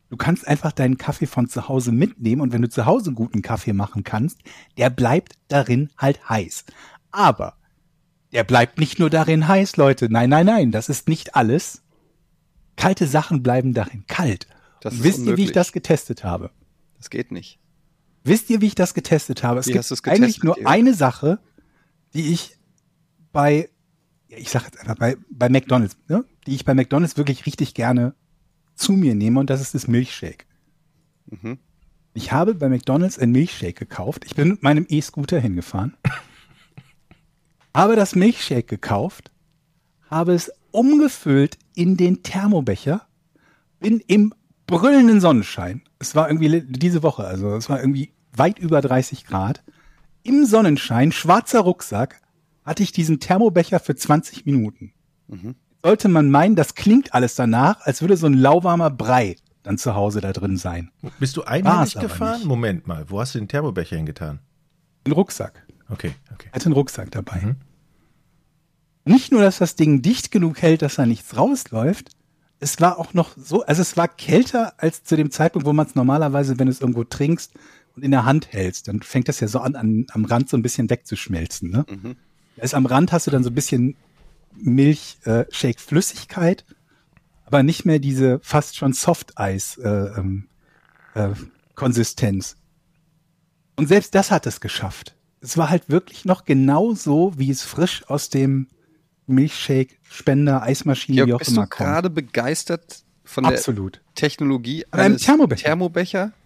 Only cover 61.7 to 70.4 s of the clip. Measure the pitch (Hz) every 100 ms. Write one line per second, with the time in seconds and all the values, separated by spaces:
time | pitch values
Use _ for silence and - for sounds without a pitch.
61.7 | 160 151 107 214 - 220 233 190 120 113
62.7 | 87 - 80 76 101 123 123 104 143 151
63.7 | 90 82 82 78 76 78 71 _ _ _
64.7 | _ _ _ 139 147 196 - - _ _
65.7 | - _ 104 85 - _ - - 127 165
66.7 | 139 139 - - 110 98 90 101 131 -
67.7 | _ _ _ _ _ _ _ _ _ _
68.7 | _ _ _ 139 254 - 240 196 - 175
69.7 | - 156 139 147 254 - 208